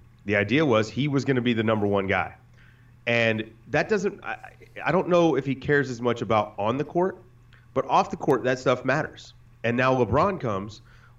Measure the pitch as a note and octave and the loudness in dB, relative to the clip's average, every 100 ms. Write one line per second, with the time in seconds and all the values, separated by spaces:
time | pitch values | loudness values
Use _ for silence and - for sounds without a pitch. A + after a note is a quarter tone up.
0 | - - - G#2 G2+ C3 D#3 A2 A2 - | -20 -12 -2 0 2 2 2 2 0 -2
1 | D3 C#3 B2 B2+ A#2+ A2+ A2 A2 G2+ G2+ | -2 0 0 0 0 0 0 0 0 0
2 | F#2+ F#2+ D#2 - - - - - - - | 0 -2 -2 -8 -20 -20 -20 -20 -20 -10
3 | - A#2 A2+ A2 A2 - - C#3 D#3+ G#3+ | -2 0 2 0 -4 -14 -4 -2 0 0
4 | F#3+ - - - - - - G2+ F#2+ E3+ | -2 -6 -10 -12 -14 -20 -20 -8 -2 -2
5 | E3+ F3 E3 C3+ C#3+ C3 - C#3+ B2+ A#2 | 2 4 4 2 -2 -4 0 2 0 -2
6 | A#2+ A#2 G2+ A2 G#2 - G#2 C3 D3 F3 | -2 -2 0 0 0 -2 -2 -2 -4 -2
7 | F#3 - - - - - - - - D#3 | -2 -4 -18 -20 -20 -20 -8 -4 0 2
8 | G3 F#3 - B2+ A2+ B2+ C#3+ B2+ C3 C#3+ | 2 -2 0 2 2 0 2 0 0 -2
9 | - - - - - - A#2 A#2+ C3 C3 | -2 -10 -20 -20 -20 -6 -2 2 2 2
10 | A2+ B2+ F#3+ F#3 B2+ G2 G2+ - - - | 2 2 2 0 -4 -4 -6 -12 -20 -20
11 | - | -20